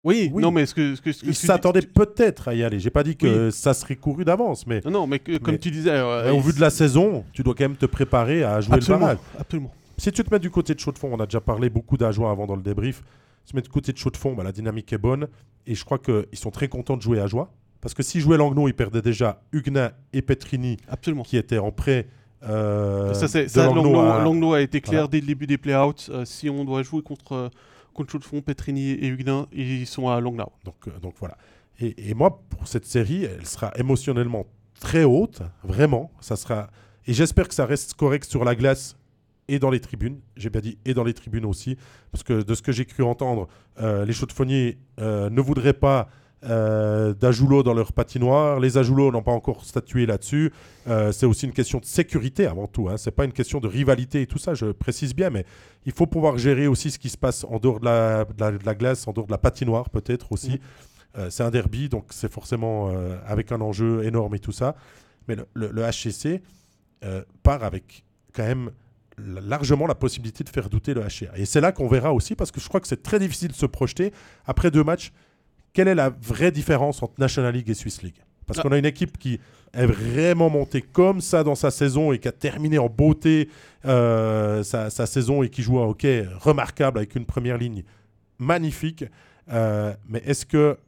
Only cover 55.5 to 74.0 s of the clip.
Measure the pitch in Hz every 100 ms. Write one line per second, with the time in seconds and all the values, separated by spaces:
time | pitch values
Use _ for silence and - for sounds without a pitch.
55.5 | - - _ - - 170 165 156 123 127
56.5 | 131 143 123 151 - 123 - 131 - -
57.5 | 110 127 110 120 117 110 110 104 107 107
58.5 | 101 104 104 120 131 - 107 104 104 127
59.5 | - 123 113 127 107 - 123 - 104 127
60.5 | 135 - - - _ _ - 90 - 117
61.5 | 120 92 107 139 117 - - 113 - -
62.5 | 117 113 107 101 92 90 92 104 104 -
63.5 | 117 107 101 113 113 110 117 104 101 -
64.5 | 98 127 156 - - _ _ - 110 120
65.5 | - 107 110 113 - 117 101 147 185 -
66.5 | _ _ _ _ _ 104 95 - _ -
67.5 | 143 107 92 _ - _ _ _ - 110
68.5 | 127 120 - _ _ _ - 104 92 98
69.5 | 143 139 143 160 135 127 - 113 - -
70.5 | - 101 107 - 131 101 - 92 90 98
71.5 | 151 170 185 127 131 139 131 - 220 -
72.5 | - - 196 - 127 - 214 190 - 170
73.5 | 135 143 - 127 -